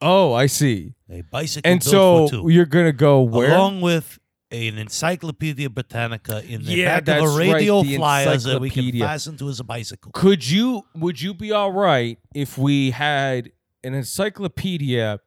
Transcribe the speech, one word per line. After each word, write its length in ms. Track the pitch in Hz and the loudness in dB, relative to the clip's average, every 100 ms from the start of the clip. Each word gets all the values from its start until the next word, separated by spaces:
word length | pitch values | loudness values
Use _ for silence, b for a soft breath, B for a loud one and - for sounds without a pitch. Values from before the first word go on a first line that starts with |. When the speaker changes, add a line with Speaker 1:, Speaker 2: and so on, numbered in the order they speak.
Speaker 1:
Oh, 320 | 151 190 175 | 0 2 2
I 140 | 117 135 | 2 2
see. 480 | - 147 104 80 - - | 2 0 0 -4 -18 -18
Speaker 2:
A 120 | 90 | -16
bicycle 500 | 87 123 160 151 160 | -12 -10 -8 -2 0
Speaker 1:
And 80 | 180 | 2
Speaker 2:
built 100 | 143 | 4
Speaker 1:
so 360 | 196 190 170 151 | 6 8 6 4
Speaker 2:
for 40 | 123 | 0
two. 60 | 165 | 4
Speaker 1:
you're 160 | 170 170 | 4 6
gonna 260 | 160 170 | 4 2
go 300 | 139 147 139 | 4 4 6
where? 320 | 127 117 127 165 | 4 2 4 4
Speaker 2:
Along 240 | 196 196 | 2 0
with 400 | 175 170 - - _ _ _ | -2 -2 -4 -14 _ _ _
an 280 | 117 113 107 | -8 -6 -6
Encyclopedia 920 | 107 - 160 180 165 - 156 135 143 | -10 -6 -4 -4 -8 -8 -6 -4 -6
Britannica 720 | 113 123 117 117 113 - 107 87 | -8 -8 -6 -6 -8 -10 -12 -10
in 160 | 113 | -10
the 120 | 147 175 | -6 -2
Speaker 1:
Yeah, 80 | 180 170 | 0 0
Speaker 2:
back 0 | |
of 60 | 147 151 | 0 2
a 100 | 156 | 2
Speaker 1:
that's 100 | 147 | 2
right, 140 | 180 - | 2 2
Speaker 2:
radio 280 | 208 202 | 4 2
Speaker 1:
the 140 | 143 139 | 2 0
Speaker 2:
flyer 400 | 147 143 139 135 | 0 2 2 0
that 240 | 120 131 | -2 -4
we 80 | 131 | -4
can 160 | 131 127 | -4 -4
Speaker 1:
encyclopedia. 180 | 123 104 | -2 -4
Speaker 2:
fasten 300 | 156 151 156 | -4 -10 -12
to 120 | 139 | -10
his 140 | 123 | -10
bicycle. 480 | 120 120 110 - - | -12 -12 -14 -16 -16
Speaker 1:
Could 360 | - 190 196 117 | 0 2 2 0
you, 360 | 185 247 247 - 160 | -2 -2 -4 -8 -8
would 240 | 170 139 | -6 -6
you 120 | 170 | -8
be 180 | 185 214 | -8 -4
all 220 | 208 196 | -2 -2
right 440 | 190 196 139 117 113 _ | 0 2 2 0 -6 _
if 240 | 143 139 - | -10 -8 -2
we 340 | 135 143 135 | 0 2 0
had 600 | 120 147 143 135 127 117 _ _ _ | -2 -2 -2 -2 -4 -8 _ _ _
an 100 | 131 | -10
encyclopedia? 1300 | 135 120 - 208 196 190 - 196 175 143 123 110 104 | -8 -8 -6 -6 -6 -10 -6 -6 -4 -2 -2 -2 -6